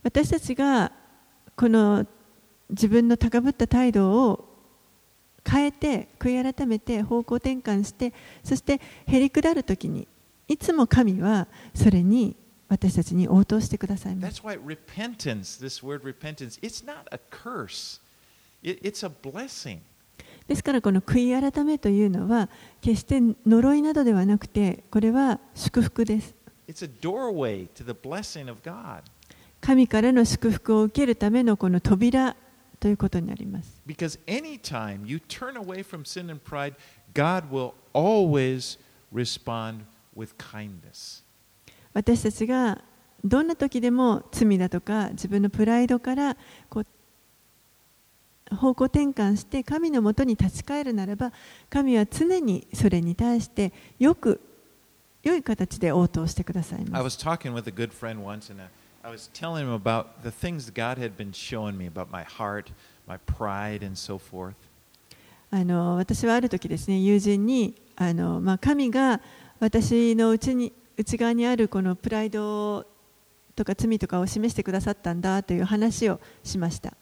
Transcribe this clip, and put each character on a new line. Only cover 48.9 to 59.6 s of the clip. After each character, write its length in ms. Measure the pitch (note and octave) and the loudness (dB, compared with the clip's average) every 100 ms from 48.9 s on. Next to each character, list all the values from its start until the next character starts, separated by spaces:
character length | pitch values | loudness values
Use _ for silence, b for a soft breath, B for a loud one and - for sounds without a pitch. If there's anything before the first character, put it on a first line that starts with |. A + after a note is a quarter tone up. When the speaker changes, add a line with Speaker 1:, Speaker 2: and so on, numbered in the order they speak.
| D4 C#4+ | 2 2
Speaker 1:
換 280 | C4 G3+ G#3 | 2 2 2
し 100 | - | -2
て 160 | C4+ | -6
神 300 | - D4+ E4 | -2 -2 0
の 100 | C4+ | 2
も 120 | G#3+ | 2
と 100 | G#3+ | 2
に 120 | C4 G#3+ | 0 2
立 240 | F#3+ - | -2 -2
ち 40 | |
返 220 | - C#4+ C#4 | -6 -6 -4
る 80 | |
な 120 | A3 F#3+ | -4 -4
ら 120 | G#3 | -4
ば、 160 | B3 B B B B | -6 B B B B
神 280 | C#4 C4+ A#3 | 0 4 4
は 80 | G#3 | 2
常 360 | - E4 F#4 | 2 2 2
に 240 | C4 F3+ - | 2 -2 -4
そ 160 | - G3+ | 0 2
れ 120 | F3 | 2
に 120 | E3+ F3 | 0 -2
対 260 | A#3 A#3+ | 0 0
し 80 | - | -2
て 240 | - G3 B B _ | -4 -4 B B _
よ 160 | C4+ E4+ | 2 4
く、 240 | A3+ - - - _ _ _ _ _ _ | 0 -2 -4 -20 _ _ _ _ _ _
良 140 | D4 F4 | -2 0
い 80 | |
形 360 | - G#3+ F#3 - | -2 -4 -4 -2
で 120 | E3+ | 0
応 160 | D#3+ F3 | 2 2
答 180 | - D#3+ | 0 -4
し 60 | |
て 100 | - | -4
く 100 | F3+ | -6
だ 100 | F3 | -6
さ 140 | D#3+ - | -6 -8
い 80 | - | -6
ま 120 | C3 | -4
す。 40 | |
Speaker 2:
I 20 | |
was 140 | B2+ - | -4 -6
talking 360 | D#3 E3+ C3+ | -6 -6 -6
with 160 | A#2+ A2+ | -8 -8
a 40 | |
good 180 | F#2+ A2+ | -6 -8
friend 320 | - A#2 A2 | -8 -12 -10
once 280 | G2 G#2+ - | -12 -14 -16
and 100 | G2 | -20
I, 80 | F#2 b b b | -20 b b b
I 80 | A#2 | -18
was 180 | A2+ - | -18 -20
telling 320 | - E3+ E3 | -12 -8 -6